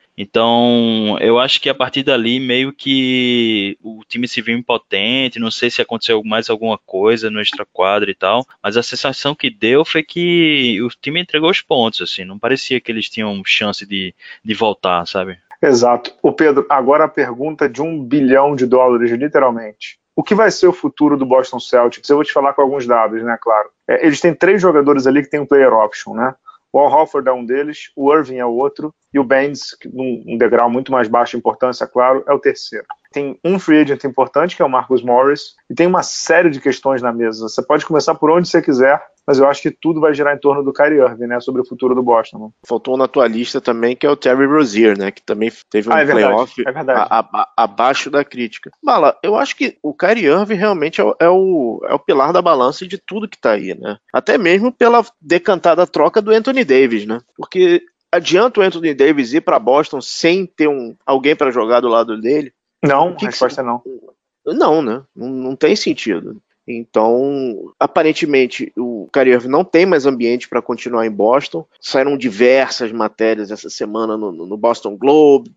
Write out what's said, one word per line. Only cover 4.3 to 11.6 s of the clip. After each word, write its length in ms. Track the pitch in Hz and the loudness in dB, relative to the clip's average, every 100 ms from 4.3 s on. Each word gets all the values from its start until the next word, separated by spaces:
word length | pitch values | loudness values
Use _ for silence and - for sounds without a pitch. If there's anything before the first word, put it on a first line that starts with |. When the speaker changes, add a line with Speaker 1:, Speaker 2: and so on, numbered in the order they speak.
| 123 | -8
Speaker 1:
viu 140 | 110 120 | -6 -6
impotente, 840 | 120 117 - 98 107 131 131 117 | -4 -6 -4 -4 -2 -2 -4 -4
não 100 | 113 | -6
sei 200 | - 120 | -2 -4
se 100 | - | -2
aconteceu 420 | 113 113 - 110 | -4 -6 -2 -2
mais 280 | 107 110 113 | -2 -4 -2
alguma 260 | 110 113 104 | -4 -4 -6
coisa 540 | - 95 107 113 110 | -6 -2 0 0 -4
no 100 | 107 | -4
extraquadra 680 | 101 - 101 - 95 104 101 | -6 -6 -12 -2 0 0 -2
e 40 | |
tal, 320 | - 95 117 - - | -2 -2 -2 -4 -8
mas 140 | 101 117 | -4 -4
a 60 | |
sensação 520 | - 120 143 - 143 | -4 -6 -8 -6 -6
que 140 | 147 131 | -4 -6
deu 380 | 110 113 139 165 | -2 2 2 2
foi 160 | 160 | -4
que 760 | 151 175 175 175 160 143 120 101 | -4 -4 -2 2 2 2 0 -2
o 60 | 120 | -4
time 300 | - 143 170 | -6 -8 -8
entregou 300 | 180 151 160 | -4 -2 0
os 140 | 202 | -2